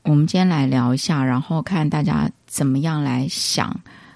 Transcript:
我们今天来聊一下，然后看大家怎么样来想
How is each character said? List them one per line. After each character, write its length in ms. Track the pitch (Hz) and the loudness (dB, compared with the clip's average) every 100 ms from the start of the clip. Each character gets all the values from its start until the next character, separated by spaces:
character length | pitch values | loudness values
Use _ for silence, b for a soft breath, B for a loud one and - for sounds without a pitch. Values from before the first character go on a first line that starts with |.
我 100 | - | 2
们 140 | 147 156 | 4 4
今 100 | 185 | 2
天 80 | 185 | 2
来 200 | 156 135 | 2 2
聊 260 | 135 123 | 2 2
一 40 | 131 | 0
下， 260 | - 151 | 0 0
然 180 | 131 127 | 0 0
后 200 | - 160 | -2 -4
看 280 | 156 185 151 | -2 -2 0
大 140 | 151 | 0
家 260 | 151 151 147 - - | 0 0 -2 -4 -10
怎 220 | - 139 | -2 0
么 120 | 135 | 0
样 220 | 160 156 | 0 -2
来 240 | 139 123 135 | -2 -2 -4
想 440 | - - - - - - B B | -4 -4 -2 -4 -6 -12 B B